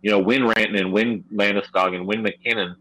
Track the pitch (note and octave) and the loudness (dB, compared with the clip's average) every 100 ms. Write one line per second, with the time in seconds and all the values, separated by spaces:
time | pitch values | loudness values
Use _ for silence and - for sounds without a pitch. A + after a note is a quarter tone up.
0 | G#2 G#2 F#2+ C3 A#2+ A2 G#2+ G2+ F#2+ G2 | 2 2 4 2 2 2 0 0 0 0
1 | A#2 G#2+ - G#2 G2+ G2+ G2 F#2+ F#2 F2+ | 0 -2 -8 -2 0 0 -2 0 0 -2
2 | F#2 A2 G#2 - A#2+ A2+ F2+ F2+ | -4 -4 -4 -6 -6 -4 -4 -8